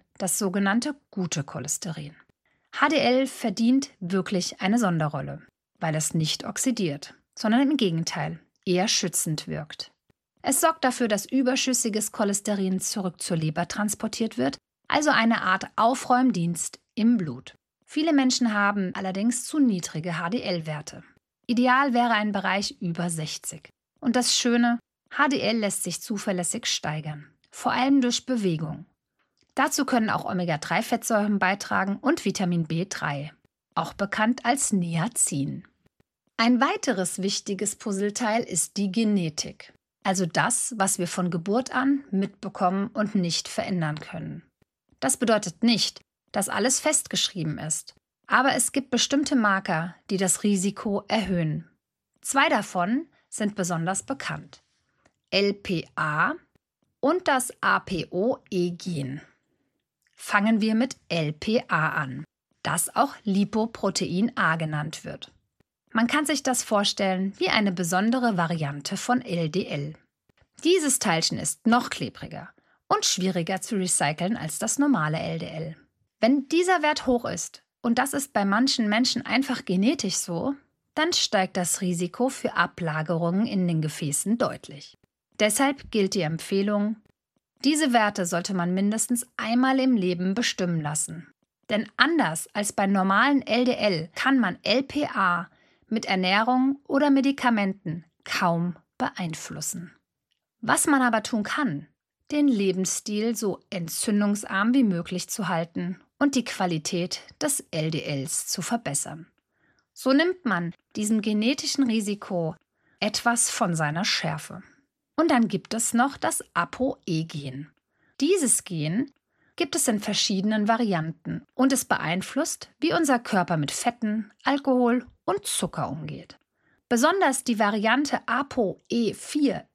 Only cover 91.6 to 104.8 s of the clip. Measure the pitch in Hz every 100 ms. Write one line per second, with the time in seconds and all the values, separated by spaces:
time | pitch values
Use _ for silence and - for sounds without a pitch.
91.6 | - 214 - - 294 330 180 160 - 208
92.6 | 208 - 196 196 190 196 262 277 - 226
93.6 | 254 - 208 165 165 - 254 269 202 -
94.6 | - 240 277 294 - 233 190 175 185 _
95.6 | _ _ - 220 - 190 185 196 226 254
96.6 | 262 277 - 277 294 269 277 277 247 220
97.6 | 196 196 165 165 - _ - - 180 170
98.6 | 175 165 _ - 254 - 170 156 - 160
99.6 | 151 180 175 - _ _ _ _ _ _
100.6 | 220 302 - 277 247 226 - 220 208 -
101.6 | 269 143 - _ _ _ - 294 294 220
102.6 | 196 180 185 - - 208 226 226 208 -
103.6 | - 180 165 - - 208 208 208 - 190
104.6 | 214 269